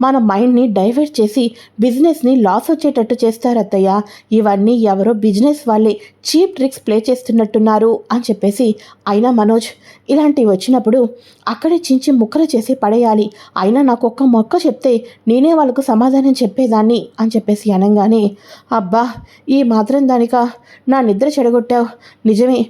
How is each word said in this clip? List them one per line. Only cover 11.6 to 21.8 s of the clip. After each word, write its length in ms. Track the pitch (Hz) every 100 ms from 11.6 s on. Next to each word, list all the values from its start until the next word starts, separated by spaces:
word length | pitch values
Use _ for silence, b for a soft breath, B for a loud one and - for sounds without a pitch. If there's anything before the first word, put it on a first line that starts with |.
| 320 339
చించి 360 | - 262 294
ముక్కలు 320 | 254 220 311
చేసి 300 | 320 226 220
పడేయాలి, 560 | 262 208 233 233 214 208 B B -
అయినా 240 | 190 262
నాకు 260 | 269 240 233
ఒక్క 160 | 240
మొక్క 440 | 269 226 220 349 320
చెప్తే 380 | 220 262 226 B B 220
నేనే 260 | 240 311
వాళ్ళకు 280 | 320 269 254
సమాధానం 500 | 269 220 262 269 269
చెప్పేదాన్ని" 760 | 262 214 269 254 214 220 233 - -
అని 120 | 220 220
చెప్పేసి 360 | 208 208 214
అనగానే, 600 | 190 202 208 202 226 202 202 B B -
"అబ్బా, 380 | 226 180 220 240 220 b b -
ఈ 140 | 269
మాత్రం 440 | 240 220 214 277 262
దానికా 420 | 247 233 247 240 - b b -
నా 120 | 269
నిద్ర 260 | 226 196 285
చెడగొట్టావు?" 600 | 285 233 240 233 240